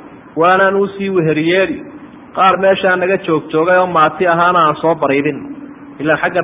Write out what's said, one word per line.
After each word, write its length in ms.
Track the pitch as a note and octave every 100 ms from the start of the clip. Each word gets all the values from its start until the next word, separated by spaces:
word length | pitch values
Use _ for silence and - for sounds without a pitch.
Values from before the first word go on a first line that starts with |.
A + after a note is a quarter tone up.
| - - - D3+
waanaan 400 | E3+ F#3 F#3+ G3
uu 100 | G3
sii 220 | G3 G3
weheriyeeli. 640 | F#3 D#3 D3+ E3 F#3+ F3+ - - - - - -
Qaar 240 | D#3+ F#3+ F3+
meeshaa 380 | F#3+ F#3+ F#3+ F3+
naga 200 | F3+ F#3+
joog 300 | F3 D#3 D3
joogay 300 | D#3 E3+ F3+
oo 80 | F3+
maati 400 | E3 D#3 D3+ F3+
ahaana 300 | E3+ F3 F3 D#3
aan 100 | D3
soo 180 | D#3+
bariidin. 440 | D#3+ C#3 C#3 D3 C3+ - - - - - -
Ilaa 180 | D3+ D3+
xagga 260 | F3+ F3